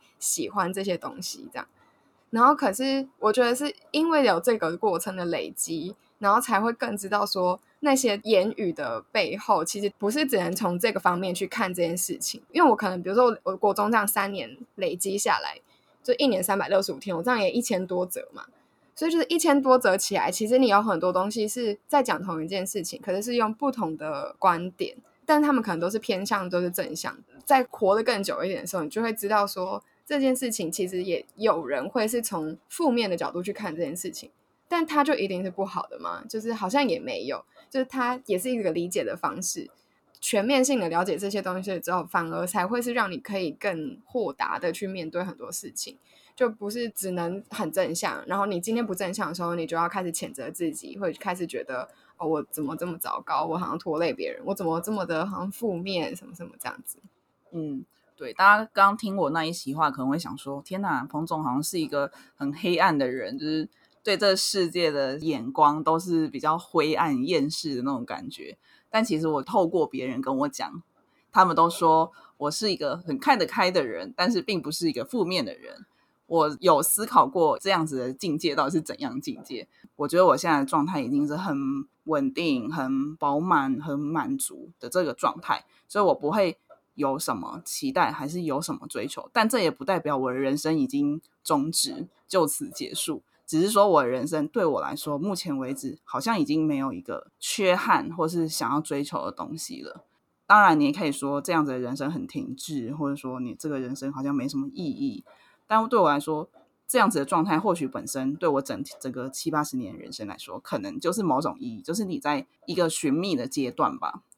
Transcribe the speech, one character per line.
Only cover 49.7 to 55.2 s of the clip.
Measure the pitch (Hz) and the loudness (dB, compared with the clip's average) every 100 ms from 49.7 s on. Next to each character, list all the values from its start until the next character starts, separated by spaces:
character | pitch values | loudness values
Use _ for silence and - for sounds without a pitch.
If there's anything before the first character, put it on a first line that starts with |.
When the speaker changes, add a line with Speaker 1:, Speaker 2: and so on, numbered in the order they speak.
| 165 | -2
Speaker 1:
要 | 170 | -2
开 | 202 | -2
始 | 180 | -6
谴 | 165 - | -6 -8
责 | - 127 | -10 -10
自 | 160 165 | -6 -6
己， | 151 143 196 | -6 -10 -6
会 | 185 | -6
开 | - 202 | -4 -6
始 | 180 | -6
觉 | 170 127 | -6 -6
得 | - 127 131 _ _ - | -6 -8 -8 _ _ -6
，“哦， | 160 | -2
我 | 151 | -2
怎 | - - | -2 -6
么 | 147 160 | -6 -4
这 | 175 | -6
么 | 165 | -6
糟 | - - - | -6 -6 -4
糕？ | 147 | -2
我 | 165 165 | -2 -4
好 | - | -4
像 | 160 | -6
拖 | 180 156 | -4 -2
累 | 165 | -2
别 | - 76 | -2 -6
人， | - 180 | -8 -8
我 | |
怎 | 196 | -4
么 | 170 165 | -2 -2
这 | 190 | -2
么 | 208 | -4
的 | 170 160 | -4 -4